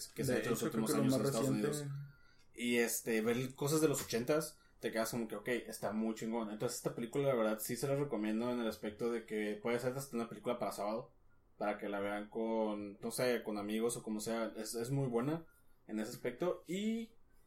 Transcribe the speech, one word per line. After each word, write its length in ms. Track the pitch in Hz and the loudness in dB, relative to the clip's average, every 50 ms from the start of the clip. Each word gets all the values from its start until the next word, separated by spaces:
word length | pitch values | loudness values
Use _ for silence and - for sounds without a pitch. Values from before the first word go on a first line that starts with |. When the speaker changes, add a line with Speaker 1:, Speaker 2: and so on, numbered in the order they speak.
| - - - | -10 -10 -4
Speaker 1:
que 80 | - 139 | -2 2
se 80 | 127 | 2
ha 40 | 127 | 2
Speaker 2:
De 40 | - | 2
Speaker 1:
hecho 100 | 110 117 | 2 2
en 20 | |
los 100 | 113 - | 0 2
Speaker 2:
hecho, 100 | 117 - | 0 0
creo 120 | - 113 113 | 2 2 2
Speaker 1:
últimos 80 | 113 | 4
Speaker 2:
que 60 | 147 | 4
lo 60 | 143 139 | 4 6
Speaker 1:
años 100 | 131 135 | 6 4
en 40 | 135 | 4
Speaker 2:
más 80 | 139 | 4
Speaker 1:
Estados 200 | 139 135 113 135 135 | 2 2 4 4 4
Speaker 2:
reciente 320 | - 104 120 147 151 147 | 4 4 2 2 0 0
Speaker 1:
Unidos. 160 | 143 143 139 139 - - - - - - - - - - - | -4 -4 -6 -6 -8 -10 -16 -20 -20 -20 -20 -20 -20 -18 -8
Y 220 | 113 120 120 120 | -2 2 4 6
este, 440 | 120 117 110 - - - 120 113 110 | 6 4 4 2 -2 0 2 2 4
ver 340 | 107 120 117 127 135 127 - | 4 4 2 2 0 -2 -2
cosas 260 | - 143 139 160 156 | -2 0 2 4 4
de 60 | 156 147 | 4 4
los 120 | 135 - - | 4 2 -2
ochentas, 540 | - 120 113 123 147 151 160 160 - - _ _ - _ - | 0 0 0 2 4 2 2 2 -2 -8 _ _ -20 _ -4
te 120 | - 113 | -4 -2
quedas 180 | 110 110 110 - | 0 2 0 0
como 180 | 127 120 113 | 0 -2 -2
que, 80 | 110 107 | -2 -4
ok, 120 | 101 - | -6 -2
está 440 | 123 123 113 - 110 110 - - 101 | -2 -2 -2 -2 -6 -8 -4 -4 -2
muy 220 | 107 110 113 113 110 | 0 0 0 0 0
chingón. 380 | - 117 110 113 117 110 107 | -2 -4 -2 -2 -2 -2 -4
Entonces 260 | 107 - 131 120 - | -4 -2 -2 -2 -2
esta 160 | - - 170 - | -2 -4 -4 -4
película 360 | - 117 113 - 143 139 135 | -4 -6 -2 0 0 2 4
la 40 | 131 | 4
verdad 220 | 113 110 107 110 107 | 4 4 2 2 0
sí 160 | - - 120 | -2 -4 -4
se 120 | - - | -2 0
la 80 | 135 139 | 0 2
recomiendo 560 | 139 143 - 113 104 104 107 110 110 117 123 | 0 0 0 0 0 0 2 2 2 2 0
en 80 | 123 120 | 0 0
el 80 | 113 | 0
aspecto 440 | 110 107 - - 104 104 - 120 117 | -2 -2 -2 -6 -8 -4 -2 -2 0
de 140 | 120 113 107 | 0 -2 -4
que 340 | - 110 107 107 107 104 104 | -2 -2 -2 0 0 -2 -2
puede 180 | - 117 120 120 | 0 0 0 2
ser 180 | 123 127 127 | 0 0 -2
hasta 180 | 139 139 - 120 | -2 -6 -4 -2
una 140 | 117 117 - | -4 -2 -4
película 300 | 110 107 - 123 117 - | -6 -6 -2 -2 -2 0
para 120 | 107 98 | -2 -4
sábado, 400 | - - 101 107 110 120 127 - - - - - - - _ _ - | -2 -2 -2 -2 -2 -2 -6 -8 -18 -20 -20 -20 -20 -20 _ _ -8
para 220 | - 104 104 104 - | -2 -2 -2 -2 -2
que 100 | 104 101 | -4 -4
la 100 | 101 101 | -2 0
vean 300 | 101 101 104 104 104 - | 0 0 -2 -2 -4 -6
con, 680 | - 113 113 113 113 110 110 107 104 104 101 101 101 - | -4 -2 0 0 2 2 2 2 0 -4 -6 -8 -10 -8
no 80 | - 117 | -8 -6
sé, 320 | - - 127 123 120 110 - | 0 2 2 2 2 2 0
con 140 | 110 107 | -2 -4
amigos 400 | 104 101 104 107 110 117 120 120 | -4 -2 -2 0 0 0 0 0
o 60 | - - | -2 -4
como 160 | 110 107 107 | -4 -4 -4
sea, 340 | - 113 113 113 113 104 - | -2 -2 -2 -2 -2 -4 -4
es, 200 | 113 110 - 120 | -6 -6 -6 -4
es 160 | 113 117 127 | -4 -2 0
muy 160 | 139 139 139 | 0 0 0
buena 360 | 123 117 113 123 147 160 170 - - - - - - - _ _ | 2 2 0 2 2 -2 -2 -6 -12 -20 -20 -20 -20 -20 _ _
en 120 | - 107 107 | -6 -4 -4
ese 120 | 107 120 | -2 -4
aspecto. 520 | 123 - - 123 117 - 170 180 - - - | -6 -4 -4 -6 -2 0 0 0 0 -2 -4
Y 420 | - 175 196 214 220 226 226 226 - - - - - - - - | -4 -4 0 0 0 0 -2 -4 -8 -14 -20 -20 -20 -20 -20 -20